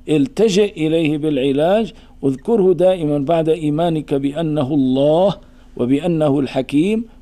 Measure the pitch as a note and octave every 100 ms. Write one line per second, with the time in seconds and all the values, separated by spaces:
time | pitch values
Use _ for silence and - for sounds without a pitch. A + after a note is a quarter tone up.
0 | - D3+ C3+ - A3 F3+ G#3 - D#3 E3
1 | D#3 D3+ D#3 C#3 C#3 C3+ D#3+ G#3 A3 -
2 | - - C#3 C3 - A#3 F#3 D#3+ F3+ F#3
3 | D3+ D3 C#3 E3 D#3+ D#3+ D3+ D3 E3+ D#3+
4 | C3+ C#3 C#3 D3 E3 D3+ C3 D3+ C3 C3
5 | D3 D#3 G3 - - - - - A#2+ C#3
6 | F3 D#3+ D3+ C#3+ C3+ C3+ C3 C#3+ F3+ A3
7 | A#3 -